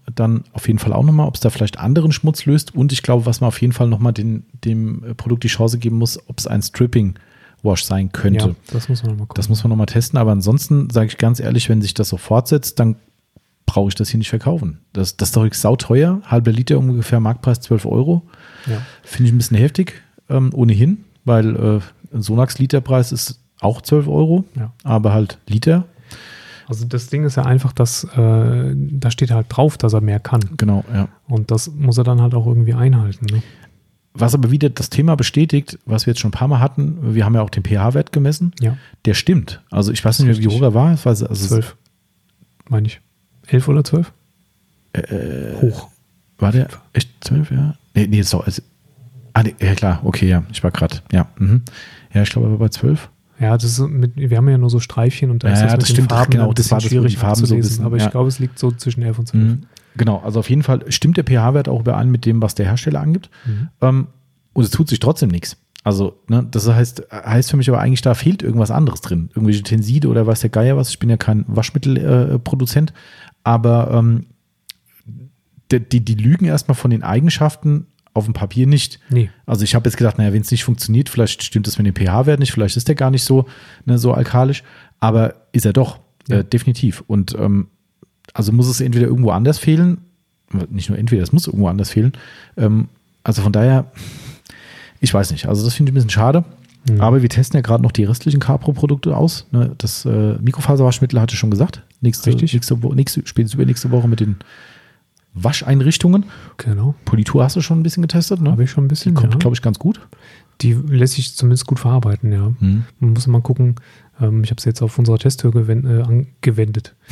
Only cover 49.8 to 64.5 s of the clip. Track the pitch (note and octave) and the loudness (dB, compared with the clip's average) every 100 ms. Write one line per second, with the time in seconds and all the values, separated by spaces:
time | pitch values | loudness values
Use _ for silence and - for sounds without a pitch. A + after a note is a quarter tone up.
49.8 | G2 F2 F#2 - F#2 F2+ F2 - F2+ - | 0 -2 -2 0 2 2 -2 -4 -4 -2
50.8 | E2+ - - F#2 E2 - G2 A#2+ A#2+ - | -4 -4 -2 -2 -2 -2 2 2 0 -16
51.8 | - - - G#2 G#2 A#2 A2+ G#2+ A2 - | -20 -20 -6 -2 0 0 0 0 -2 0
52.8 | C3 D3+ - _ _ - A2 A#2 A#2 A#2 | 0 0 -4 _ _ -4 0 0 0 -2
53.8 | C#3 C#3 B2 C#3 C3+ A#2 C3+ C3 A#2+ A#2+ | -2 0 -2 -2 0 2 4 4 2 0
54.8 | - - A#2 - C3 A#2 G#2 G2+ A2 A#2+ | -2 -2 -2 0 -2 0 2 2 4 2
55.8 | B2 B2 B2+ A#2+ B2+ B2 A2 A#2 A2+ A2 | 2 2 2 2 4 4 2 2 0 0
56.8 | A2 B2+ A#2+ G2 G2+ A2 A#2 A#2 G#2+ A2+ | 2 2 2 2 0 2 2 2 0 -2
57.8 | G#2+ A#2 G#2+ B2 C3 C3 B2+ - B2+ A#2+ | -2 0 0 0 -2 -2 -6 -4 -4 -4
58.8 | C3 A#2+ A#2 A2+ A#2 A2 A2 B2 - - | -6 -4 -4 -4 -2 2 2 0 -6 -20
59.8 | _ C3 A2+ G2 G#2+ A2 G#2+ C3+ C#3 B2+ | _ -2 0 0 -2 -4 0 0 2 -2
60.8 | - - D3+ F3 C3 B2 A#2 C#3+ C3+ B2+ | -2 -2 0 0 2 2 2 0 0 -2
61.8 | A2+ G2+ B2 A#2+ A#2 A2+ A2 - G2 A#2+ | -2 0 0 0 0 0 0 -2 -2 0
62.8 | D#3 D3 D3 F3 - _ A#2+ G#2+ D3+ - | -2 -2 -2 -2 -4 _ -8 -6 -6 -2
63.8 | C3 C3 - _ _ _ _ | 0 0 -2 _ _ _ _